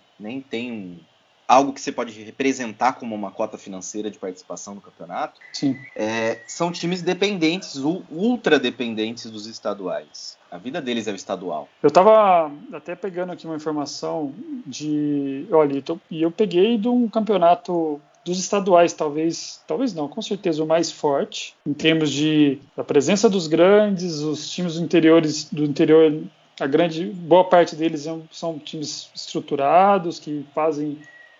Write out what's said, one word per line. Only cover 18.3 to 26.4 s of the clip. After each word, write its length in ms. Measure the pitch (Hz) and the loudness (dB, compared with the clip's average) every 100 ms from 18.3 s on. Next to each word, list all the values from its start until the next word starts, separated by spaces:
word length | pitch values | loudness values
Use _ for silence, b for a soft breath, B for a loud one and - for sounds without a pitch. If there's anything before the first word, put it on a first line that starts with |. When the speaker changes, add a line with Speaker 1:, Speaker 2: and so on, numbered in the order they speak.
| 185 | -6
Speaker 2:
estaduais, 520 | 175 202 190 175 165 | -2 -2 4 6 6
talvez, 720 | - 156 147 165 160 - - - | 2 -4 -2 -2 -4 -10 -14 -6
talvez 260 | 160 262 | -4 -2
não, 140 | 165 143 | -4 -8
com 120 | - | -8
certeza 440 | - 202 175 151 | -8 -4 -2 -2
o 20 | 156 | 2
mais 240 | 165 156 | 0 0
forte, 640 | - 147 139 - - - - | -2 -2 0 -2 -8 -14 -10
em 80 | 151 | -8
termos 380 | 143 160 160 151 | -2 2 2 0
de, 480 | 135 156 151 143 131 - - | 0 2 4 4 2 -6 -8
da 60 | |
presença 480 | - 143 135 196 226 | 0 2 4 4 4
dos 160 | 190 156 | 2 0
grandes, 720 | 165 185 208 208 180 180 151 | 4 6 6 4 0 -4 -4
os 320 | 151 147 - | -4 -6 -8
times 240 | - 175 | -6 -4
do 80 | 160 | -4
interiores, 640 | 165 170 160 165 156 147 | 0 4 6 6 4 -2
do 180 | - 151 | -6 -4
interior, 480 | 151 143 156 160 160 151 180 _ | -2 2 6 8 6 4 -6 _